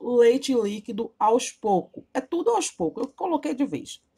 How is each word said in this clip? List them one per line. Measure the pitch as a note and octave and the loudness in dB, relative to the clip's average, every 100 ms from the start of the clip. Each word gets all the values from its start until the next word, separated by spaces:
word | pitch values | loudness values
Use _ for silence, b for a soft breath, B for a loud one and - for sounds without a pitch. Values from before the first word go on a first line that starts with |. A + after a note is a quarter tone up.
| A#3+ A#3+ | 0 4
leite | A#3 C4 C4+ | 6 4 2
líquido | B3 G3+ G#3+ A3+ A3 A3+ - | 0 0 -4 -8 -8 -8 -2
aos | G#3 A#3+ - | 2 2 0
poucos. | - A3 F#3 - - - | -4 0 0 0 -10 -10
É | C4+ | -8
tudo | - E4+ G#4 | -4 -2 0
aos | A4 D#4 | 0 -2
poucos, | - D#3+ - | -4 -6 -4
eu | C#4 | -8
coloquei | - F4+ D#4 D4 | -6 -4 -2 -2
de | B3+ C#4 | -4 -4
vez. | C#3+ - - _ | -6 -10 -18 _